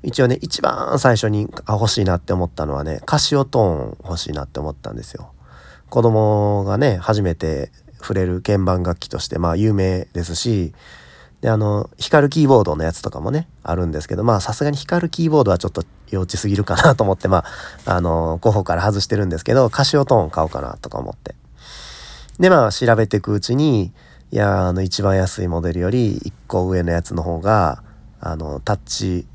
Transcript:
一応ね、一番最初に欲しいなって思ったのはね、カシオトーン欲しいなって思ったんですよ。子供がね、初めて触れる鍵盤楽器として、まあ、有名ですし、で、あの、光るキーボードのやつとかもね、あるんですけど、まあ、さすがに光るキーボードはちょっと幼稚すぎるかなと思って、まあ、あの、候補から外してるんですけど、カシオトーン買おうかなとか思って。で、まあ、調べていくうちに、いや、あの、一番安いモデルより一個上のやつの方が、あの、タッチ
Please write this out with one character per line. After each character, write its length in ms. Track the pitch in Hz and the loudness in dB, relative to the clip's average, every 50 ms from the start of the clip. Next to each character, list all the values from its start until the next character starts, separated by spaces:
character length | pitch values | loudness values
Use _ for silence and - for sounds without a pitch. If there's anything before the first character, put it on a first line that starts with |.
| - | -8
一 200 | - 123 - 135 | -6 0 2 2
応 40 | |
ね、 120 | 120 - - | 2 2 0
一 220 | - - - - - | -4 -6 -4 -2 -2
番 360 | - - - - - - 143 | -2 -2 -2 -4 -2 -2 2
最 180 | - 131 117 | 4 4 2
初 120 | 107 - 110 | 4 2 0
に 220 | 104 104 107 - - - - - | 0 -2 -2 -4 -8 -12 -4 -4
欲 180 | 107 101 113 107 | -2 0 0 0
し 120 | - - | 0 0
い 40 | 101 | 0
な 120 | 92 90 | 0 0
っ 40 | 85 | -2
て 120 | - - 90 | -2 -2 -2
思 140 | 90 90 | -2 -2
っ 20 | 85 | -4
た 160 | - - 78 | -4 -6 -6
の 100 | 76 69 | -4 -4
は 80 | 71 73 | -6 -4
ね、 200 | 78 78 - - | -6 -8 -8 -4
カ 140 | - - 151 | 0 0 0
シ 180 | - - 147 | 2 2 0
オ 80 | 139 139 | 0 0
ト 160 | 139 - 123 | 0 2 2
ー 120 | 110 95 82 | 2 2 2
ン 240 | 73 65 55 - - - | -2 -4 -8 -10 -12 -10
欲 120 | - 87 | -10 -8
し 140 | 82 - - | -8 -6 -6
い 20 | 73 | -6
な 120 | 73 71 | -8 -8
っ 40 | 67 | -8
て 100 | - 71 | -10 -8
思 120 | 73 76 | -8 -8
っ 40 | 73 | -8
た 160 | 69 - - | -8 -12 -12
ん 60 | 52 | -12
で 60 | - - | -10 -12
す 100 | - - | -12 -12
よ。 200 | - - - - - - - - - - - - - _ - | -14 -16 -18 -20 -20 -20 -20 -20 -20 -20 -20 -20 -20 _ -2
子 100 | - 117 | 0 2
供 640 | 113 117 110 110 107 107 107 104 104 104 104 101 98 | 4 4 4 4 4 4 4 4 2 2 2 0 0
が 140 | 98 101 110 | 0 0 2
ね、 180 | 143 139 101 | 2 2 2
初 240 | 90 87 - 110 104 | 0 0 0 0 0
め 140 | 101 90 85 | 2 0 -2
て 360 | - - 80 78 71 69 - _ _ _ - - - | -2 -2 -4 -2 -4 -6 -8 _ _ _ -20 -20 -18
触 140 | - - 98 | -8 -4 -2
れ 100 | 95 92 | -2 0
る 160 | 90 90 90 | 0 -2 -4
鍵 240 | - - 104 98 95 | 0 0 0 2 2
盤 180 | 92 90 90 90 | 2 0 0 0
楽 160 | 87 85 - | -2 -4 -4
器 100 | - - | -8 -10
と 100 | - - | -8 -8
し 100 | - - | -8 -6
て、 100 | - 82 | -4 -2
ま 120 | 87 85 | 0 0
あ、 60 | 82 | 0
有 180 | 92 107 110 104 | 2 2 2 2
名 340 | 98 95 95 92 92 - - _ | 2 2 2 0 -2 -4 -6 _
で 100 | 87 85 | -6 -6
す 100 | 82 85 | -4 -4
し、 380 | 82 - 120 113 101 90 78 - - - - - - - - - - - - - _ - | -4 -2 0 0 0 0 -2 -6 -12 -20 -20 -20 -20 -20 -20 -20 -20 -20 -20 -18 _ -2
で、 80 | - | 0
あ 60 | 110 107 | 2 2
の、 320 | 107 104 104 104 - - - - | 2 0 0 -2 -4 -6 -8 -10
光 240 | - - - 151 143 | -2 4 6 6 6
る 80 | 143 | 6
キ 160 | - 156 151 | 4 4 4
ー 20 | 135 | 6
ボ 140 | 135 120 101 | 6 6 6
ー 20 | |
ド 120 | 87 76 | 4 0
の 80 | 73 80 | -2 -2
や 80 | 82 85 | -2 -2
つ 100 | - - | -2 -4
と 80 | - | -6
か 100 | - - | -8 -6
も 100 | 76 107 | -6 -4
ね、 180 | 135 151 165 - - - - | -4 -4 -4 -6 -14 -16 -6
あ 120 | - 85 | -6 -4
る 100 | 87 87 | -2 -2
ん 60 | 82 | -4
で 100 | 78 76 | -4 -6
す 80 | 76 - | -6 -2
け 80 | - | -2
ど、 80 | 87 104 | 0 2
ま 120 | 120 113 | 4 2
あ、 40 | 101 | 2
さ 140 | - - - | 2 -2 -2
す 100 | - 147 | -2 -2
が 60 | 147 | -2
に 80 | 143 139 | -2 -4
光 240 | - - 175 175 175 | -4 -2 -2 -2 -2
る 60 | 165 | -2
キ 180 | - - 165 160 | -4 -2 0 2
ー 20 | |
ボ 120 | 151 151 131 | 4 4 4
ー 20 | |
ド 60 | 107 | 4
は 80 | 92 90 | 2 0
ち 80 | - | 0
ょ 20 | - | -6
っ 40 | - | -6
と 120 | - - _ - - - - | -6 -8 _ -12 -20 -14 -6
幼 120 | - 95 | -4 -4
稚 180 | 92 90 - - | -4 -4 -4 -4
す 100 | - 104 | -2 -2
ぎ 80 | 101 | -2
る 80 | 98 101 | -2 0
か 120 | - 87 | -2 0
な 180 | - - 160 131 | 4 4 4 4
と 100 | - 110 | 4 2
思 100 | 98 95 | 0 0
っ 40 | - | 0
て、 100 | - 92 | 2 2
ま 160 | 95 85 - - - - - - - - - | 2 2 2 -2 -12 -16 -16 -18 -18 -12 -4
あ、 100 | - 90 | -2 0
あ 60 | 90 | 0
の、 380 | 87 87 82 82 82 80 80 85 | 2 0 0 0 0 -2 -2 0
候 120 | - 117 104 | 2 2 2
補 120 | 104 92 | 2 0
か 120 | - 87 | 0 -2
ら 60 | 85 92 | 0 0
外 180 | 104 104 101 | 0 0 0
し 60 | 98 | -2
て 100 | - 107 | -2 -2
る 100 | 101 101 | -2 0
ん 20 | 92 | -2
で 80 | 87 | -4
す 80 | - - | -4 -6
け 80 | - 117 | 0 2
ど、 160 | 131 131 110 | 2 2 2
カ 160 | - - 139 | 2 0 0
シ 120 | - - 147 | 2 2 0
オ 60 | 139 | 2
ト 100 | - 135 113 | 4 4 2
ー 60 | 87 | 2
ン 60 | 76 | 0
買 140 | - 80 80 | -2 -2 -2
お 20 | |
う 40 | 78 | -2
か 100 | - 67 | -4 -8
な 180 | 69 60 - - | -8 -8 -10 -12
と 80 | - - | -14 -10
か 100 | - 53 | -10 -10
思 120 | - 50 | -8 -10
っ 60 | - | -12
て。 180 | - - - - - - - - - - - - - - - - - - - - - - - - - | -14 -14 -18 -18 -18 -20 -20 -20 -20 -20 -20 -20 -18 -18 -18 -18 -20 -20 -20 -20 -18 -18 -18 -2 2
で、 100 | 180 185 | 4 6
ま 200 | 185 156 120 110 | 6 6 6 4
あ、 40 | - | 2
調 220 | - 127 117 113 | 0 4 4 4
べ 140 | 107 110 - | 4 4 2
て 80 | - | 2
い 40 | 104 | -2
く 120 | - - 107 | 0 0 -2
う 80 | 104 | -2
ち 160 | - - 120 | 0 -2 0
に、 360 | 135 151 156 131 110 95 87 - - - - - - - - | 2 2 4 2 2 0 -2 -6 -16 -20 -20 -20 -20 -18 -6
い 60 | - | -2
や、 320 | 110 104 101 98 95 92 90 | 0 2 2 2 2 2 0
あ 40 | 90 | 0
の、 100 | 92 95 | 0 -2
一 200 | 92 - - 101 | -2 -4 0 0
番 140 | 98 95 | 2 2
安 260 | 95 92 95 - - 95 | 2 2 0 -2 -4 -4
い 60 | 87 | -2
モ 120 | 82 85 | -2 -2
デ 120 | 82 87 82 | -2 -2 -2
ル 80 | 87 | -2
よ 100 | 87 90 | -2 0
り 260 | 113 127 123 104 - | 0 2 0 0 -2
一 160 | - - 107 - - - | -4 -8 -10 -12 -12 -12
個 220 | - - 92 90 92 | -4 -2 -2 0 0
上 160 | 92 90 85 | 0 0 0
の 80 | 85 85 | 0 0
や 100 | 85 85 | -2 -2
つ 100 | - 87 | -2 -4
の 120 | 87 82 | -4 -4
方 160 | 87 85 82 | -4 -6 -2
が、 420 | 82 101 110 107 90 78 64 - - - - - - - - - | 0 2 2 4 2 2 -2 -4 -12 -20 -20 -20 -20 -20 -20 -12
あ 160 | - 80 82 | -8 -8 -6
の、 240 | 80 80 73 71 71 | -6 -6 -8 -8 -8
タ 140 | - - 104 | -4 -4 -4
ッ 40 | - - | -4 -4
チ 400 | - - - 107 98 90 87 - - - | -8 -8 -6 -4 -4 -4 -4 -6 -10 -18